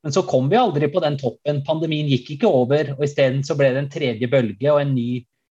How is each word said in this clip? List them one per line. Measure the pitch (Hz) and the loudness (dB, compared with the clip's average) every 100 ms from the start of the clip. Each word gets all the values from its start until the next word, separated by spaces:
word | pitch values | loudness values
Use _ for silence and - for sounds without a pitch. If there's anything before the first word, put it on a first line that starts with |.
Men | 156 | 0
så | 165 180 | -2 2
kom | 131 135 | 0 2
vi | 208 | 2
aldri | 247 147 147 | 2 2 0
på | 175 | 0
den | 160 139 | -2 -2
toppen. | 127 - 147 147 143 | -4 -6 -4 -4 -2
Pandemien | 160 160 151 151 | -2 -2 -2 0
gikk | 131 - 147 | -2 -2 0
ikke | 226 | 2
over, | 139 120 143 143 139 | 2 2 0 0 -2
og | |
i | 147 | -4
stedet | 143 135 135 139 | 2 0 0 -2
så | 151 | 2
ble | 139 | 2
det | 127 | 2
en | 143 | -4
tredje | 156 139 107 123 | -4 -4 -2 0
bølge | 135 117 98 139 | 0 0 -2 2
og | 147 | 2
en | 143 | 2
ny | 131 120 123 - _ _ | -2 -2 -6 -8 _ _